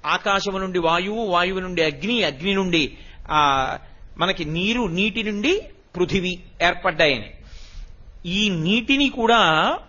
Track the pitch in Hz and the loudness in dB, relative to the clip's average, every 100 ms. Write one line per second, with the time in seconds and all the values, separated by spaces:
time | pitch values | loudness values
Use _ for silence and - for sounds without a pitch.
0 | 151 180 208 196 196 190 190 180 165 170 | 0 0 2 0 0 -4 -2 0 2 2
1 | 185 220 220 175 180 190 185 175 156 143 | 0 -4 0 2 2 -2 -4 0 0 0
2 | 185 240 170 135 180 196 190 170 135 - | -2 0 0 -2 -2 0 2 2 0 -6
3 | - - - 151 143 135 135 - - - | -20 -18 -2 2 4 2 0 -4 -12 -20
4 | - - 175 190 151 165 196 233 214 170 | -18 -2 -2 -2 -4 -2 -2 0 -2 0
5 | 214 208 214 202 254 392 - - _ 180 | -2 -2 -4 -2 0 -2 -4 -20 _ -4
6 | 180 196 180 175 - - 170 175 190 160 | -2 0 -2 -6 -14 0 0 2 -2 2
7 | 156 123 101 - - - - - - - | 2 2 -6 -18 -18 -18 -16 -16 -16 -18
8 | - - 175 190 214 175 160 226 226 277 | -20 -14 -6 -2 0 0 0 0 2 2
9 | 277 - 220 233 180 156 196 339 | 2 2 4 6 6 4 2 -2